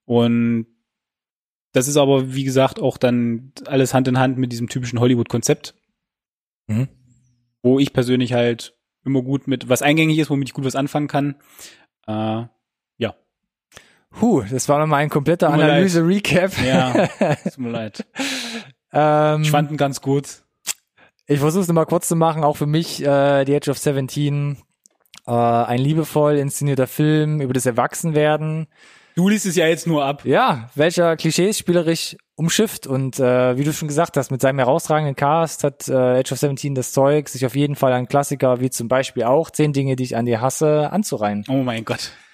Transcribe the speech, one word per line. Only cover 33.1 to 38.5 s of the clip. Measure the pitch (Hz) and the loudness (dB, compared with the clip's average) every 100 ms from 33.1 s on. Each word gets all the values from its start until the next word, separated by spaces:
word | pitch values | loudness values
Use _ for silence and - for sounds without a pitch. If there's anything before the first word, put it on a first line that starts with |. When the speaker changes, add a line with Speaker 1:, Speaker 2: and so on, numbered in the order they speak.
| 127 | 0
Speaker 2:
äh, | 127 127 127 127 | 2 2 2 0
wie | 143 | -2
du | |
schon | 147 156 | -2 -4
gesagt | 147 160 143 | -2 0 -2
hast, | 131 | -2
mit | 131 | 0
seinem | 135 139 | 0 2
herausragenden | 123 151 - 156 147 135 | 2 2 2 0 0 0
Cast | 143 165 160 - | 0 2 0 -2
hat, | 143 - - | -4 -4 -2
äh, | |
Age | 131 127 127 131 | 2 2 2 0
of | 131 | -2
Seventeen | 147 135 143 | -2 -2 -4
das | 131 123 | -4 -2
Zeug, | 139 139 151 143 | 2 2 2 -2
sich | 127 127 | -4 -4
auf | 135 | 0
jeden | 143 143 | -2 0
Fall | 135 | 0
an | 123 123 | 0 0
Klassiker | 143 139 135 131 | -2 0 0 0